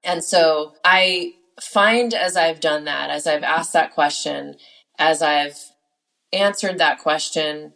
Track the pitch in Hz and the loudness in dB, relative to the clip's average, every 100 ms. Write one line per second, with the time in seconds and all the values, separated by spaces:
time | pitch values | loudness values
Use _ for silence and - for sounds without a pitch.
0 | 180 175 170 180 165 156 151 _ 180 185 | -4 -6 0 4 4 2 -4 _ 2 4
1 | 185 185 175 - _ - - 208 208 233 | 4 0 -6 -12 _ -18 -4 2 4 4
2 | 240 226 180 175 165 156 160 151 147 139 | 0 0 -2 0 0 0 -2 -2 -4 -6
3 | 143 147 160 151 139 165 175 170 156 - | -6 -4 -2 -2 0 -2 0 0 0 0
4 | 147 - 151 143 143 139 - _ _ - | 0 0 -6 -8 -10 -16 -20 _ _ 0
5 | 156 156 156 147 143 - - _ _ _ | 0 2 2 0 -2 -8 -18 _ _ _
6 | _ _ _ 185 202 196 202 185 156 - | _ _ _ 0 0 0 -4 0 0 2
7 | 160 156 - 165 156 151 151 | -2 -2 -2 -4 -4 -6 -12